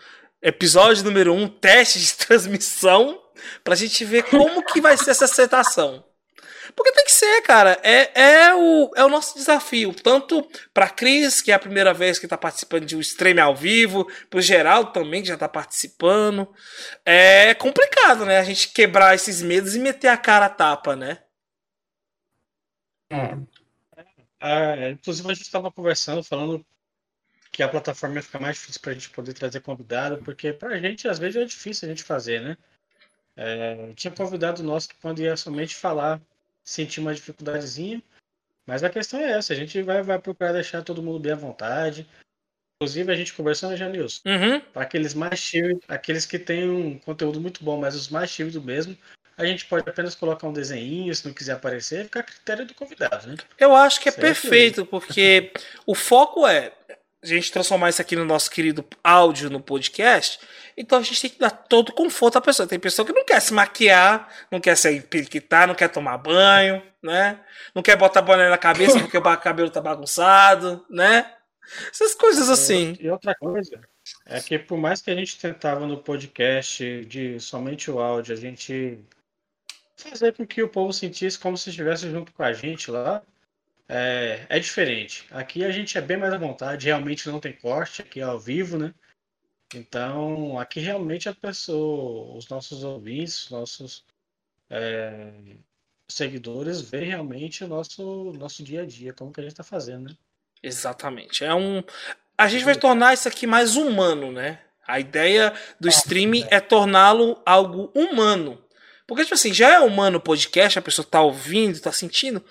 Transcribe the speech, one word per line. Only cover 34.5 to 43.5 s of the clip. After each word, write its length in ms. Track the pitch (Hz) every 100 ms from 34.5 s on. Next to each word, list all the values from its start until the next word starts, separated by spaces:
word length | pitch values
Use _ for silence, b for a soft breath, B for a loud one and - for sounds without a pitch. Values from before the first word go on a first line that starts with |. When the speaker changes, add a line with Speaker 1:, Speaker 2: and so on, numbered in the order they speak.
| 170
Speaker 3:
nosso 260 | 156 156 -
que 60 | _
quando 200 | 165 160
ia 160 | 160 160
somente 380 | 170 147 156
falar, 460 | - 185 151 151 160 _ _ _ _ -
sentia 320 | - 156 -
uma 120 | 156
dificuldadezinha, 880 | 147 - - 147 147 139 120 185 233 - _ _ _ _ _ -
mas 180 | 131
a 60 | 180
questão 280 | 214 208 269
é 120 | 302
essa: 240 | 214 208
a 20 | 139
gente 240 | 156 196
vai, 220 | 190 196
vai 160 | 190 185
procurar 340 | 190 180 175
deixar 300 | 175 170 170
todo 200 | 165 165
mundo 160 | 165 160
bem 140 | 147
à 40 | 147
vontade. 680 | 143 - 113 135 160 151 160 b _ _ _ _ _ _
Inclusive, 340 | 143 147 185
a 60 | 170
gente 160 | 185
conversando, 440 | - 151